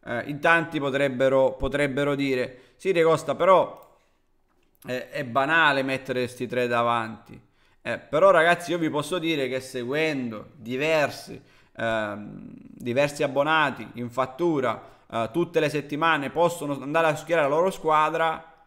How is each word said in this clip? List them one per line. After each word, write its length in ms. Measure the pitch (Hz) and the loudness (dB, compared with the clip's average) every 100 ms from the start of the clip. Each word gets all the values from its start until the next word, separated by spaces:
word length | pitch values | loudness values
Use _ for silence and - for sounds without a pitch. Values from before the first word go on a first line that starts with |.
eh, 180 | - 120 - | -6 -6 -6
in 120 | 143 | -2
tanti 400 | 170 165 156 156 | 2 2 2 -4
potrebbero, 760 | 139 135 143 127 135 135 131 | -2 0 0 2 2 4 2
potrebbero 600 | 131 139 139 143 131 143 | 0 -4 0 -2 0 -2
dire, 600 | 143 139 127 117 - - _ | 0 0 0 -2 -8 -20 _
"Sì, 160 | 185 | -2
De 100 | 175 | 2
Costa, 320 | 160 156 156 | 4 4 0
però, 640 | 127 175 185 127 - - _ _ _ _ _ _ _ _ _ - | 0 6 6 4 -4 -20 _ _ _ _ _ _ _ _ _ -8
eh, 240 | 127 - | -8 -6
è 140 | 147 | -8
banale 580 | 135 117 135 165 156 139 | -4 0 2 4 4 4
mettere 460 | 135 131 131 127 123 | 0 -4 -4 -4 -4
sti 180 | 120 120 | -4 -4
tre 220 | 123 123 | -2 0
davanti." 720 | 120 117 117 110 110 - 110 _ _ _ _ | 2 2 0 -2 -10 -18 -20 _ _ _ _
Eh, 160 | 127 113 | -8 -8
però 320 | - 143 190 | -2 4 6
ragazzi 400 | 180 165 175 170 | 6 6 2 0
io 80 | 175 | -2
vi 100 | 156 | -2
posso 300 | 165 147 180 | -2 -4 -4
dire 300 | 165 156 131 | -2 -2 -2
che 100 | 127 | -4
seguendo 920 | 127 131 120 147 160 143 123 107 104 | -6 -8 -4 -2 -2 -2 -6 -10 -16
diversi, 880 | - 113 127 151 160 139 - - 113 _ _ _ - | -18 -8 -4 0 2 0 -4 -14 -18 _ _ _ -6
ehm, 760 | 113 113 107 104 104 101 - | -4 -2 -4 -8 -12 -16 -16
diversi 680 | - - - 120 120 143 143 | -18 -20 -12 -4 0 0 0
abbonati 640 | 147 135 143 156 147 117 110 | -2 0 2 2 2 -2 -12
in 140 | - 120 | -10 -8
fattura, 720 | 117 127 - 175 156 123 107 - - _ | -4 -4 0 0 0 0 -2 -8 -20 _
eh, 200 | 113 113 | -4 -4
tutte 260 | 165 170 165 | -2 0 0
le 100 | 151 | 0
settimane 600 | 151 143 147 165 156 135 | 0 -4 0 2 2 0
possono 500 | 156 170 170 147 139 | 2 0 0 -6 -6
andare 280 | 131 156 165 | -2 2 2
a 80 | 151 | 0
schierare 320 | - 165 143 | 0 2 2
la 60 | 151 | 2
loro 140 | 185 | 0
squadra 960 | 185 160 156 156 160 160 160 - - | 0 0 2 2 2 0 -2 -10 -20